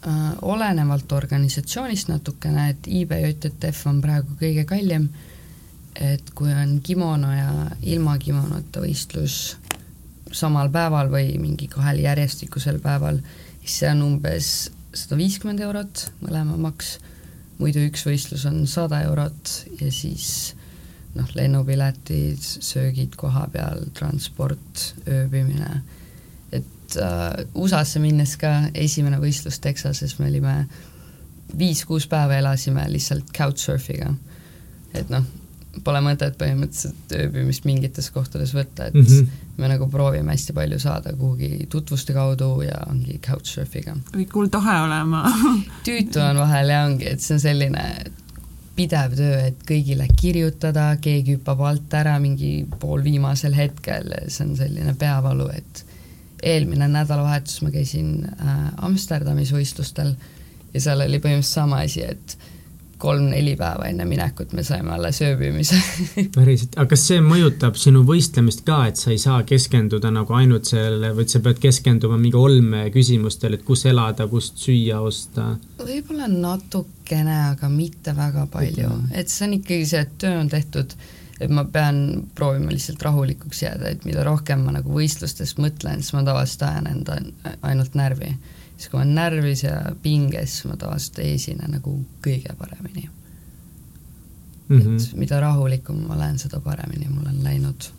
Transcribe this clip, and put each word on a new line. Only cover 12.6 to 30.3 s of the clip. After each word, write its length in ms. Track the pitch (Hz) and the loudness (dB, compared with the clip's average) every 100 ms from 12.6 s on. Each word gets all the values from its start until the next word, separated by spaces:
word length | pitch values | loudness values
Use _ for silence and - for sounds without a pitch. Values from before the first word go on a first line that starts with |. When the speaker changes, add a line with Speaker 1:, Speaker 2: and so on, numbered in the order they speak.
| 135 147 | -4 -2
Speaker 1:
päeval, 400 | 147 143 147 151 - - - - | -2 -2 0 -2 -4 -14 -20 -16
siis 140 | - - | -8 -2
see 80 | 147 | 2
on 120 | 147 | 2
umbes 680 | 143 143 - 82 151 - - - - | 2 0 0 -2 -2 -4 -6 -12 -16
sada 240 | - - 143 | -14 -4 -2
viiskümmend 440 | 185 196 208 208 | 0 -2 -6 -6
eurot 440 | 208 202 202 - - - | -4 -6 -8 -10 -12 -10
mõlema 340 | - 160 156 165 | -6 -4 -2 -2
maks. 420 | 160 156 - - - - - - - - | -4 -6 -12 -12 -16 -20 -20 -20 -20 -4
Muidu 220 | 147 147 | 0 2
üks 240 | 147 151 - | 0 -2 -2
võistlus 380 | 143 - 143 139 | -2 -2 -4 -2
on 160 | 156 147 | 0 0
sada 340 | 175 165 147 | 0 -2 0
eurot 640 | 151 151 147 - - - - - | 0 0 -2 -6 -10 -10 -12 -6
ja 100 | 143 | -4
siis, 640 | 131 - - - - - - - - - - - - | -4 -6 -6 -6 -6 -8 -12 -20 -20 -20 -20 -14 -6
noh, 100 | 127 | -6
lennupiletid, 1040 | - 135 139 131 135 135 135 - 76 73 73 | -2 0 2 0 0 0 -2 -4 -2 -2 -4
söögid 800 | - - - - 131 131 127 - | -8 -10 -6 -2 -2 0 -4 -4
koha 320 | 143 131 - | -2 -2 -2
peal, 320 | - - - - | -4 -4 -4 -8
transport, 1040 | - 76 147 - - 135 139 - - - - - | -6 -4 -4 -6 -4 -4 -4 -10 -10 -10 -10 -4
ööbimine. 720 | 135 135 135 135 143 147 139 135 - - - - - - | -2 0 0 0 -2 -4 -6 -8 -16 -20 -20 -20 -20 -8
Et, 420 | - 131 - - - | -8 -8 -14 -10 -4
äh, 480 | 90 87 85 - - | -2 -2 -4 -4 -8
usasse 440 | - 185 175 147 - | -2 0 2 2 2
minnes 380 | 151 151 143 - | 4 4 2 0
ka 320 | 156 147 147 | 0 2 0
esimene 460 | 151 151 156 143 139 | 0 -2 2 2 2
võistlus 400 | 147 143 156 139 | 0 0 -4 -6
Texases, 560 | 143 139 139 - 69 - | -4 -4 -4 -4 -6 -2
me 60 | |
olime 400 | 143 | 0